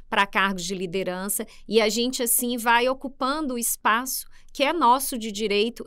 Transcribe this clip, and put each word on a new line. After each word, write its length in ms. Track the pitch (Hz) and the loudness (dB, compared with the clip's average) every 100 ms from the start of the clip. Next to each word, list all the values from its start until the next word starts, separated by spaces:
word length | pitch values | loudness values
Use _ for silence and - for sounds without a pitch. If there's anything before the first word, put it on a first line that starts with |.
| - | -2
pra 160 | 214 202 | 0 2
cargos 380 | 214 190 190 | 2 2 0
de 100 | 170 | -4
liderança, 720 | 196 185 190 180 180 196 - 220 - - | -4 -4 -4 -4 -4 -4 -6 -6 -12 0
e 120 | 214 | 2
a 80 | 214 | 2
gente, 340 | 208 240 262 | 2 -2 -2
assim, 340 | 240 - 247 247 | 0 0 0 -2
vai 320 | 226 233 247 | 2 4 2
ocupando 640 | 269 277 - 262 294 302 | -2 -6 -4 -2 -2 -4
o 40 | 247 | -4
espaço 680 | 226 - 226 220 254 - - - - | -4 0 2 0 0 -8 -10 -18 -14
que 100 | - | 0
é 100 | 277 | 0
nosso 440 | 330 247 254 262 254 | 4 4 4 2 -4
de 160 | 220 | -6
direito 500 | 202 220 202 226 233 | -4 0 2 0 -2